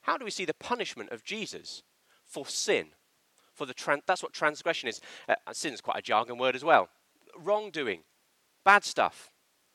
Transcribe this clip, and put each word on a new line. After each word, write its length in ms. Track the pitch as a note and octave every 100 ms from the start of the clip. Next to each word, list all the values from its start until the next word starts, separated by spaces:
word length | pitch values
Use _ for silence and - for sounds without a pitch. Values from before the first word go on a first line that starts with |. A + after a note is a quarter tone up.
How 160 | - D#4
do 80 | A3+
we 60 |
see 120 | -
the 100 | E3+
punishment 580 | - - B3 F3+ - G#2
of 120 | A#2
Jesus 580 | - G#3+ F#3+ F2 - - _ _ _ _ _
for 200 | - C3+
sin? 480 | - - D3+ D#2 _ _ _ _ _ _
For 120 | - C#3
the 80 |
tran-, 320 | B2+ - D3 -
that's 160 | F#3
what 120 | D3+
transgression 560 | - D3+ D3 F3 E3 B2+
is. 100 | G#2 - - -
Uh, 60 | - -
sin 200 | - A#2
is 60 | G#2+
quite 200 | - -
a 20 |
jargon 360 | - A2 A#2 A#2+
word 200 | C3 B2
as 60 | D3
well. 240 | C#3+ F2+ _ _ _ _ -
Wrongdoing, 680 | E3 G#3+ G#3+ E3 B2+ F2 _ _ _ _ _ _ G3
bad 180 | G3+
stuff, 480 | - - F#2+ - - _ _ _ _